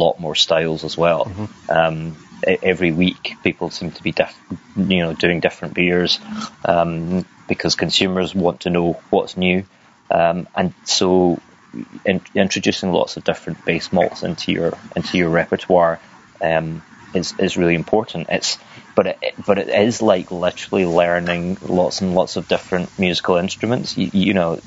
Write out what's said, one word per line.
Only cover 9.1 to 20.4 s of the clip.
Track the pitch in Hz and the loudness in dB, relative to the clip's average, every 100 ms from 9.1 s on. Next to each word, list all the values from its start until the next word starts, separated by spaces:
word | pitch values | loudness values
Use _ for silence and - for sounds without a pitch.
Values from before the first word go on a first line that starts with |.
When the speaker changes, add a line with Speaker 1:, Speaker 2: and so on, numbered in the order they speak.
| 98 - 92 | 0 0 0
Speaker 1:
new. | 92 92 98 _ _ _ _ | 2 2 -2 _ _ _ _
Um, | 92 85 87 82 - | 2 2 0 -6 -4
and | 92 - | -4 -4
so | - - 95 92 90 85 - _ _ 58 - - - | -4 0 4 6 4 2 -6 _ _ -16 -14 -6 -2
in-, | 92 - 101 | -2 -2 0
introducing | 95 107 107 - 95 | 0 2 -2 -2 -2
lots | 85 - - | 0 -2 -2
of | |
different | - 82 - 82 - | -4 -4 -8 -8 -4
base | 85 - | -4 0
malts | 92 - - | 0 0 -2
into | 90 85 - | -8 -6 -4
your, | 90 85 - - - | -2 -2 -6 -8 -8
into | 82 90 | -2 0
your | 85 | 2
repertoire, | 85 82 90 - 90 82 82 - - - - | 0 0 -4 2 4 4 0 -10 -20 -20 -4
um, | 85 80 80 80 - - - | 0 0 -2 -10 -14 -20 -6
is, | 92 85 - | -4 -4 -2
is | 95 90 | -2 2
really | 85 85 | 2 2
important. | 78 107 113 87 78 | 2 0 0 -8 -4
It's, | 90 - - - - - - | -2 -2 -6 -12 -20 -2 0
but | 95 | 0
it, | - - - 101 | -2 -6 -4 0
but | 98 | 0
it | - | 2
is | 78 110 110 | 2 2 2
like | 110 92 78 | 2 2 0
literally | 90 | -2